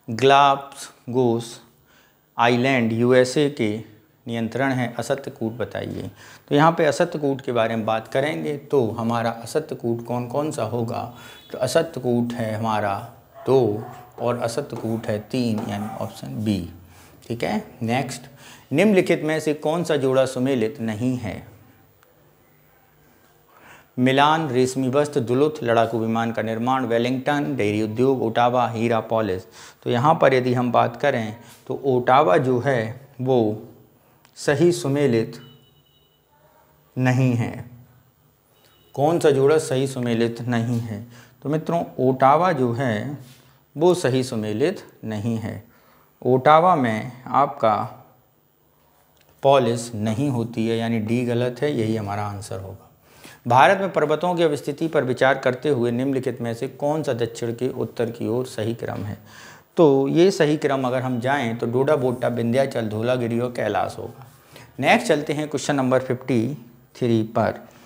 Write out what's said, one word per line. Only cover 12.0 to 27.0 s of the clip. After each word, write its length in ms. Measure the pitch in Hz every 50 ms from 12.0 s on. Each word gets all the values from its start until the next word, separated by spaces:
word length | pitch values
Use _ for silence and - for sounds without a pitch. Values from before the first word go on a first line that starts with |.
कूट 320 | 127 123 120 120 120 120 120
है 200 | - 113 107 107
हमारा 420 | 107 113 113 107 107 104 101 98 107 120 - - - - _ -
दो 460 | - - 123 131 135 120 104 104 110 120 - - - - - - -
और 200 | 120 120 120 120
असत्य 380 | 117 117 - 147 139 - -
कूट 300 | 113 - 113 113 113 -
है 120 | - 107 104
तीन, 380 | - - - 127 120 117 107 107
यानी 340 | 104 107 104 101 104 110 -
ऑप्शन 460 | - 110 104 - - 139 135 135 123 104
बी। 260 | 110 101 90 85 85 - - - - - - - - - - -
ठीक 200 | - 117 120 -
है, 200 | - 214 214 - - - - 113
नेक्स्ट, 380 | 110 120 135 135 - - - - - - - - - - - - -
निम्नलिखित 500 | 131 151 196 220 202 185 156 - 170 147 151
में 160 | 156 156 156
से 140 | 151 156 143
कौन 280 | 151 - 151 160 175 170
सा 120 | 170 156
जोड़ा 280 | 139 131 131 131 131 131
सुमेलित 540 | 123 - 127 127 139 139 123 110 110 - -
नहीं 340 | 113 113 107 101 123 131 127
है? 260 | 123 113 98 87 82 - - - - - _ _ _ _ _ _ _ _ _ _ _ _ _ _ _ _ _ _ _ _ _ _ _ _ _ _ _ _ _ _ _ _ _ _ _ _ _ _ - - - - - - _ -
मिलान 500 | 127 127 131 131 139 143 151 156 160 165 143
रेशमी 380 | 120 127 127 127 - 139 131 127
वस्त्र, 300 | 127 147 147 143 - 143
दुलुथ 440 | 120 113 123 131 147 156 151 - 123
लड़ाकू 360 | 117 113 117 113 110 123 113
विमान 320 | 113 113 113 113 117 117
का 100 | 113 113
निर्माण, 440 | 107 110 113 110 117 127 131 131 127
वेलिंगटन 720 | 113 117 117